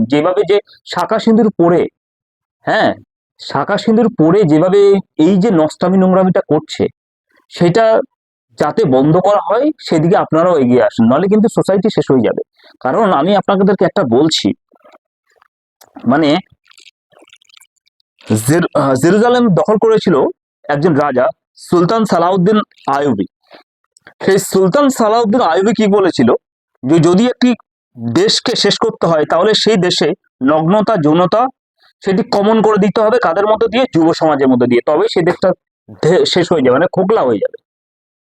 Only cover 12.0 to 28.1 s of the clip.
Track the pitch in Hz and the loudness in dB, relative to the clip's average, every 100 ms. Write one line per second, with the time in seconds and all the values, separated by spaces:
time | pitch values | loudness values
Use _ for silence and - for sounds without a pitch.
12 | 143 135 101 - - _ - _ 127 170 | 0 0 0 -4 -10 _ -20 _ -4 -2
13 | 214 156 165 202 - 196 196 202 175 - | 0 0 0 0 0 0 0 0 -2 -2
14 | 135 117 156 - 98 - _ _ - - | 0 0 0 0 -4 -6 _ _ -20 -20
15 | _ _ _ _ _ _ _ _ - - | _ _ _ _ _ _ _ _ -20 -8
16 | 117 143 151 170 - _ _ - - _ | -2 0 0 -2 -4 _ _ -20 -20 _
17 | _ - - - _ - _ _ _ _ | _ -20 -20 -20 _ -20 _ _ _ _
18 | _ _ - 110 113 151 175 151 139 131 | _ _ -6 -4 0 0 0 -2 -2 0
19 | 165 208 240 247 240 165 - 220 226 220 | 2 2 2 2 2 0 0 0 0 0
20 | - 139 233 - _ _ - 147 170 139 | 0 0 0 -6 _ _ -6 -2 0 0
21 | 147 123 143 - _ _ - 170 175 226 | 0 0 -2 -4 _ _ -4 0 0 0
22 | 214 175 170 196 175 214 - _ - 143 | 0 0 0 0 0 0 -2 _ -6 -2
23 | 143 104 90 _ _ - _ _ _ _ | -2 -4 -6 _ _ -20 _ _ _ _
24 | - _ - 190 - 190 190 285 285 - | -20 _ -2 -2 0 0 0 2 0 0
25 | 220 233 226 247 185 170 202 233 214 202 | 0 0 0 0 0 0 -2 0 0 2
26 | 180 - 120 147 - _ _ _ 127 165 | 0 0 0 0 -4 _ _ _ -2 2
27 | 160 185 247 - 247 240 _ _ _ 123 | 2 2 0 0 -2 -2 _ _ _ -12
28 | 117 | -6